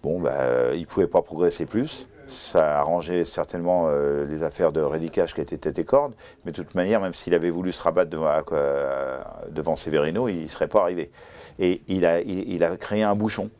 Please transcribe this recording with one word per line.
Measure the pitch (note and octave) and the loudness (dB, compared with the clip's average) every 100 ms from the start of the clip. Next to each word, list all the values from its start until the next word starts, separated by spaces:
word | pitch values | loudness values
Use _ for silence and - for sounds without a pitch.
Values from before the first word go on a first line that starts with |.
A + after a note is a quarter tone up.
Bon, | C#2+ F2 | -2 0
bah, | D#2 C2+ C2 B1 B1 | 0 2 2 2 2
il | D#2 | 0
ne | E2 | -4
pouvait | - F2 | 0 4
pas | F2+ | 2
progresser | - D#2 F2 - D#2+ | 0 2 2 2 -4
plus. | G#2+ D3+ - - - - | -2 -2 -8 -16 -20 -18
Ça | - - - D#2 D2 | -14 0 2 4 4
a | |
arrangé | D2 E2+ D#2+ F2+ | 2 0 0 0
certainement, | E2 - D#2+ F2+ F2 F2+ E2 | 0 -2 -4 -2 0 2 2
euh, | C#2+ C#2+ C#2+ C#2+ | 2 2 0 -2
les | D#2 | -4
affaires | D#2+ - E2+ | -4 2 2
de | D#2 | 2
Rédicache | D2 D#2 E2 - E2+ | 0 -2 -2 0 -2
qui | - | -2
était | D2+ D#2 | -6 -4
tête | D#2 D#2 | -4 -4
et | E2 | 2
corde, | C#3 C#3+ - - - | 2 2 -8 -20 -14
mais | - | -10
de | - | -10
toute | F2 F#2 | -6 -2
manière, | F2+ A2 | 2 2
même | F#2+ | 0
s'il | E2 - | -6 0
avait | E2+ E2+ | 2 2
voulu | E2+ F#2 | 0 -4
se | E2+ | 0
rabattre | E2 F2 E2+ | 2 2 2
devant, | D#2+ D#2 D2+ D#2 | 2 2 2 0
euh, | D#2 C#2+ C#2 C2+ C2+ C2+ C2 - - - | 0 2 0 0 -2 -4 -6 -10 -12 -10
devant | D#2 D#2 D#2 | -6 -2 -2
Severino, | - D2+ D2+ F#2 B2 | 0 2 2 0 -2
il | F2 | -4
ne | D#2+ | -8
serait | - D#2 | -4 2
pas | G#2+ | 2
arrivé. | F2+ F2+ D2+ - - - - - | 2 -2 -6 -12 -20 -20 -20 0
Et | F2+ F#2 - | 0 0 -2
il | F#2+ F2 | 2 4
a, | E2+ | 2
il, | F2 F#2 - | 0 -6 -4
il | F2 E2 | 0 0
a | F2+ | 0
créé | - G#2 | -4 0
un | G#2+ G#2 | 2 2
bouchon. | G#2+ - D2+ - | 0 -2 -8 -10